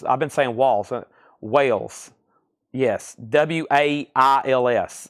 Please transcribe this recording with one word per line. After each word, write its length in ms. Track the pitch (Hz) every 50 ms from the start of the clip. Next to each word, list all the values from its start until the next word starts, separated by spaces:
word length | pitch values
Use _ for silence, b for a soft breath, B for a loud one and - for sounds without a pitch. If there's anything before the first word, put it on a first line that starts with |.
| -
I've 160 | - 127 131
been 100 | 156 147
saying 260 | - - 143 127 117
walls. 360 | 110 131 135 120 101 104 -
Uh, 120 | 127 120 - _ b b b b b b
Wales. 680 | - 107 110 143 139 135 117 101 58 57 - - - - _ _ _ _ _ _ _ _ _ _ _ _
Yes. 440 | _ 127 131 120 104 95 - - -
W 500 | _ 113 110 107 147 151 156 170 165 156 -
A 380 | 139 143 147 147 147 147 139 - _
I 260 | 135 131 135 139 139 -
L 220 | 139 131 127 123
S. 420 | 123 120 107 90 - - - -